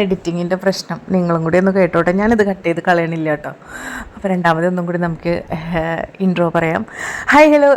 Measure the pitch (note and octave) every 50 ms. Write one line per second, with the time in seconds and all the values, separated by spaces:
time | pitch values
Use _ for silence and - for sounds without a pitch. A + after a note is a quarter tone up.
0 | G#3 F#3+ F#3+ F3+ - F3 E3+ F3 F3 F3 F#3+ F#3 - G3 F#3 - - - E3+ D#3+
1 | - - F#3+ F#3 F3 E3+ E3+ E3 D#3+ E3 E3+ F#3 F#3+ G3 F#3+ G3 F#3 E3 E3+ E3+
2 | E3 F3+ F3+ G3 G#3 A3 A#3 G#3+ G3+ G3+ F#3+ F#3+ - E3+ E3 E3 - F#3 F3 E3+
3 | E3+ E3 E3+ D#3+ D#3 D#3 D3+ D3 - C#3 C3+ - - - - - - - - -
4 | - - - - - F#3+ F#3 F3+ F3 E3+ D#3+ D#3+ E3+ F3+ F3+ F3+ F3 E3+ F3 F3
5 | F3 E3+ D#3+ D3+ - E3+ E3+ - - - E3+ D#3+ D#3+ E3+ F3+ E3 D#3+ E3 E3 -
6 | - - - - F#3+ F#3 F3 F3 F3 E3 D#3+ E3+ E3 D#3+ E3 G3 A3 - - -
7 | - - - - - - - D4 D4+ D4+ D4 D4 C#4+ C#4+ C#4